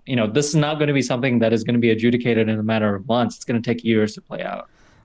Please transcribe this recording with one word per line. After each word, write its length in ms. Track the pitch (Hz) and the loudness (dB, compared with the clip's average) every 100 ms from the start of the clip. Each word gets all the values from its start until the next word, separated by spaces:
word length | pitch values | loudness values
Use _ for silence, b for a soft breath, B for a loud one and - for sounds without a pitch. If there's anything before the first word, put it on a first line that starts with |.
you 120 | - 127 | -4 -2
know, 100 | 107 | 0
this 220 | 127 147 | 0 2
is 80 | 160 | 2
not 220 | 147 151 | 0 0
gonna 140 | 147 | 0
be 80 | 139 | 0
something 380 | 127 127 131 120 | 0 -2 0 2
that 160 | 113 | 2
is 100 | 113 | 2
gonna 140 | 110 120 | 0 2
be 100 | 117 | 2
adjudicated 640 | 107 120 120 123 113 110 | 2 2 2 2 0 0
in 80 | 110 | 0
a 40 | |
matter 320 | 107 110 107 | 0 0 0
of 140 | 101 95 | -2 -2
months. 280 | 117 120 - | 0 0 -4
It's 100 | - | -4
gonna 160 | 117 | -4
take 200 | 120 117 | -2 -2
years 300 | 113 110 107 - | 0 2 0 -4
to 40 | |
play 220 | - 107 | -12 -10
out. 260 | 98 101 - b b b | -8 -10 -14 b b b